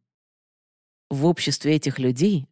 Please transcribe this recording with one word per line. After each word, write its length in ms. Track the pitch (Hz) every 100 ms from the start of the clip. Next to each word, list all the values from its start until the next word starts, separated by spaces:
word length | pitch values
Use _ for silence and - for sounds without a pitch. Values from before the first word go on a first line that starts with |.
| _ _ _ _ _ _ _ _ _ _ _
В 160 | 139 156
обществе 480 | 175 - 139 147 151
этих 240 | 143 131
людей 480 | 127 123 190 185 135